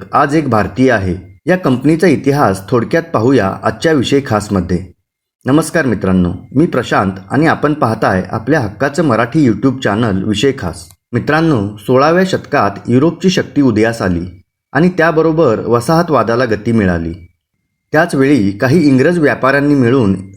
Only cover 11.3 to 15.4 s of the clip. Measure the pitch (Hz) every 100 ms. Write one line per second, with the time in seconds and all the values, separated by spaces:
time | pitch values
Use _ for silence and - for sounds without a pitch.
11.3 | 151 165 127 101 107 - 127 147 175 190
12.3 | 127 - 139 101 - - 123 160 170 190
13.3 | 185 - 143 135 107 113 113 98 87 90
14.3 | - _ _ _ 135 180 180 160 156 160
15.3 | 156